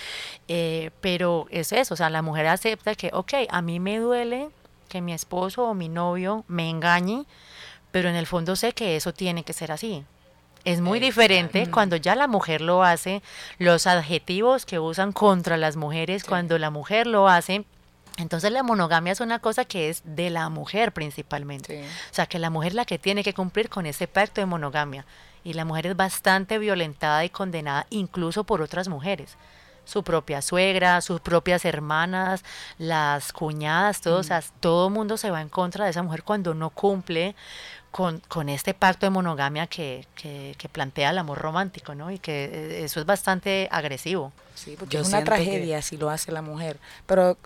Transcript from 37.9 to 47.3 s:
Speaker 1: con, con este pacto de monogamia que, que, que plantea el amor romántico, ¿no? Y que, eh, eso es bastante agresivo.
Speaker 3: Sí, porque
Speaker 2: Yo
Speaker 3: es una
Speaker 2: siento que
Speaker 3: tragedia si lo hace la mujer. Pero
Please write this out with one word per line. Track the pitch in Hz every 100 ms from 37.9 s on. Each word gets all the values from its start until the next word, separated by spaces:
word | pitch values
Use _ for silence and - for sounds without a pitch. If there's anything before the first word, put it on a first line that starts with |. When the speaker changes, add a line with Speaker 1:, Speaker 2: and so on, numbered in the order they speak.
Speaker 1:
con, | - 185 160 -
con | 170 143
este | 139 -
pacto | - 190 180 196
de |
monogamia | 190 180 143 139 151 170
que, | - 143 127 131 -
que, | 156 143 139 143
que | 151
plantea | 160 135 156 143
el | 185
amor | 156 139
romántico, | 156 165 190 - -
¿no? | 143 165
Y | 190
que, | - 143 139
eh, | 160 156 175 151
eso | 160
es | 156
bastante | 196 - 185 202 190 190
agresivo. | 170 147 131 170 185 139 - - -
Speaker 3:
Sí, | - 151
porque | 185 151
Speaker 2:
Yo |
Speaker 3:
es | 180
una | 202
Speaker 2:
siento | 220
que | 214
Speaker 3:
tragedia | 175 190 170 151
si | 143 151
lo | 151
hace | 156 -
la | 160
mujer. | 156 151 165 147 - - -
Pero | 185 180